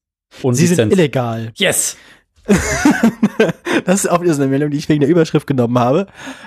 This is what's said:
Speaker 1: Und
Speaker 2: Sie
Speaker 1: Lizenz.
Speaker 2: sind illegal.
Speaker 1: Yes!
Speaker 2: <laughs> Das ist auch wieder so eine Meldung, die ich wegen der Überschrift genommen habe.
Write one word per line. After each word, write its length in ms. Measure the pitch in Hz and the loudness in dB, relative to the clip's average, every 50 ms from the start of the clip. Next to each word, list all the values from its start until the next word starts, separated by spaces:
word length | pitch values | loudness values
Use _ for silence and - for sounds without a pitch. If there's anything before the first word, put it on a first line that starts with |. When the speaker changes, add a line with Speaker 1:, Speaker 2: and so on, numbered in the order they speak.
| _ _ _ _ _ _ - - | _ _ _ _ _ _ -14 -6
Speaker 1:
Und 140 | - 127 120 | -4 -2 2
Speaker 2:
Sie 80 | 135 175 | 2 2
Speaker 1:
Lizenz. 140 | 170 180 | 2 2
Speaker 2:
sind 140 | 135 113 104 - 185 | 2 2 2 2 2
illegal. 520 | 160 131 - 131 123 117 113 113 113 113 - | 2 0 0 -4 -4 -4 -6 -6 -8 -10 -6
Speaker 1:
Yes! 400 | - 196 170 - - - - - - - - - _ _ _ _ _ _ | -4 -2 -2 -2 -2 -4 -6 -8 -12 -20 -20 -20 _ _ _ _ _ _
Speaker 2:
<laughs> 100 | - 202 - - 214 208 698 - 302 - - - 220 - - 220 196 - - 214 165 - - - 349 - - - | 0 0 0 0 -2 -4 0 2 2 2 2 0 0 0 0 -2 -2 0 0 0 -2 -2 -6 -6 -2 -2 -2 0
Das 200 | 185 185 196 - | 0 0 0 0
ist 40 | - | 0
auch 120 | 175 170 | -2 0
wieder 120 | 175 175 151 | 0 0 0
so 80 | 139 | 0
eine 80 | 139 135 | 0 0
Meldung, 220 | 135 139 147 151 | 0 0 -2 -2
die 60 | 143 | -4
ich 100 | 147 - | -4 -2
wegen 140 | - 156 147 | 0 0 2
der 80 | 143 147 | 2 2
Überschrift 360 | 175 170 160 - - 147 - | 4 2 2 2 0 -2 -2
genommen 320 | - 139 127 120 117 123 | -2 -2 -2 0 0 0
habe. 300 | 123 117 123 143 180 196 - - - - 269 - - - | 0 2 2 0 0 -2 -4 -10 -18 -18 -18 -18 -18 -20